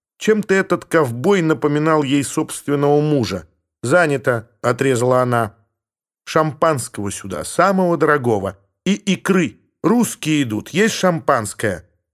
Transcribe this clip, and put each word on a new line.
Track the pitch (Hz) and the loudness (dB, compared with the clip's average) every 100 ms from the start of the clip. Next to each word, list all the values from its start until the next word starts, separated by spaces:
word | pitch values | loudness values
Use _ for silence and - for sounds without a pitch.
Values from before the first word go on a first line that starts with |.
| _ _ | _ _
Чем-то | - 220 - 190 | 0 0 2 0
этот | 185 175 - | 0 -4 0
ковбой | 165 139 117 151 202 | 0 0 0 0 2
напоминал | 160 156 151 147 156 156 | 2 0 0 0 2 2
ей | 139 143 | 2 0
собственного | 139 - 151 - - 143 143 147 | 0 -4 -6 -6 -4 0 2 2
мужа. | 151 143 104 92 - _ _ _ | 2 0 -2 -6 -10 _ _ _
"Занято", — | 120 175 165 139 131 117 107 _ | 0 2 2 0 -2 -2 -6 _
отрезала | 120 120 135 123 123 127 | -4 0 0 2 2 2
она. | 123 120 110 - _ _ _ _ _ _ - | 2 0 -2 -6 _ _ _ _ _ _ -2
"Шампанского | 160 156 131 165 147 - - 101 | 0 0 0 0 0 -4 -6 -6
сюда, | - 98 82 | -6 -8 -10
самого | 78 - 185 190 180 165 | -4 0 2 2 2 2
дорогого. | 151 147 120 104 95 - _ _ - | 2 2 2 0 -2 -8 _ _ -4
И | |
икры. | 202 - 185 - 190 139 - _ _ | -2 -2 -2 0 0 0 -4 _ _
Русские | 160 233 220 - 151 151 | 0 2 0 -2 -2 -2
идут, | 127 110 - | -2 -4 -4
есть | 165 220 | -2 0
шампанское?" | - 185 165 - 135 104 - 110 85 - _ _ | 0 0 0 0 0 -2 -4 -4 -4 -10 _ _